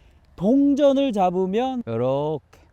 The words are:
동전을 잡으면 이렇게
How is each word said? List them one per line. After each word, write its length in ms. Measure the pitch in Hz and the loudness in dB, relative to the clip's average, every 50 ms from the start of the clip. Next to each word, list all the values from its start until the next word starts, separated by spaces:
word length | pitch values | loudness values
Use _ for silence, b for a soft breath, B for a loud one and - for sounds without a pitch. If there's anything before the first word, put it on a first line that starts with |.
| b b b b b b - | b b b b b b -10
동전을 760 | - 165 208 262 277 285 285 277 254 294 277 269 269 277 269 202 | -4 0 2 2 4 4 2 2 4 4 2 4 2 0 0 0
잡으면 720 | 202 185 180 175 185 190 185 190 220 254 262 262 247 226 | 0 0 0 0 0 -2 -2 -2 -2 -4 -4 -6 -8 -8
이렇게 720 | 117 113 113 123 131 135 139 147 151 156 139 _ _ - - - _ | -6 -4 -2 -2 -2 -2 -2 -2 -4 -6 -8 _ _ -20 -20 -20 _